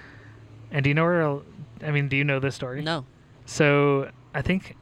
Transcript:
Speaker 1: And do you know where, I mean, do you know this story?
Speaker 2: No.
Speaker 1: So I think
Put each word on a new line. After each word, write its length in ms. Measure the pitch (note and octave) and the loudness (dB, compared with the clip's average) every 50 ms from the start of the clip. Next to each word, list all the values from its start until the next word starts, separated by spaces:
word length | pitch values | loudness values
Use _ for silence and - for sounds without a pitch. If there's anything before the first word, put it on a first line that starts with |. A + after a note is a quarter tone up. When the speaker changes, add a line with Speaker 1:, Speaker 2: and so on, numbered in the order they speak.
| - - - - - - - - - - - - - - - | -20 -20 -20 -20 -20 -20 -20 -20 -20 -20 -20 -20 -14 -6 -2
Speaker 1:
And 100 | D3 C3+ | 0 0
do 40 | C#3+ | 2
you 40 | C#3+ | 2
know 100 | D#3 E3 | 2 4
where, 360 | E3+ F3+ E3+ D#3+ D3+ C#3+ C#3+ D3+ D#3 - - D3+ - - - - | 4 4 2 2 2 0 -4 -8 -12 -18 -20 -20 -20 -16 -10 -6
I 40 | D#3 | -2
mean, 180 | D3 C#3+ C#3+ C#3 | 0 0 0 0
do 80 | C#3 | 0
you 80 | C3+ C#3+ | 0 0
know 140 | D3 C#3 C3+ | 0 0 0
this 140 | C3 C#3 B2 | 0 -2 -4
story? 260 | - C#3 B2+ B2+ C#3 | -4 -8 -8 -8 -6
Speaker 2:
No. 240 | D3 - A3+ G#3+ C3+ - - - - - - - - | -4 -4 -4 -4 -6 -10 -16 -20 -20 -20 -20 -20 -18
Speaker 1:
So 640 | - - - D#3+ D3 C#3+ C#3+ C#3+ C#3+ C#3 C#3 C#3 - - - - - - | -6 0 2 4 4 4 4 4 4 2 0 -2 -4 -10 -18 -18 -10 -8
I 60 | D3 | -4
think 360 | C3 - F3+ F#3+ - - - - | -2 -2 -2 -2 -4 -8 -16 -20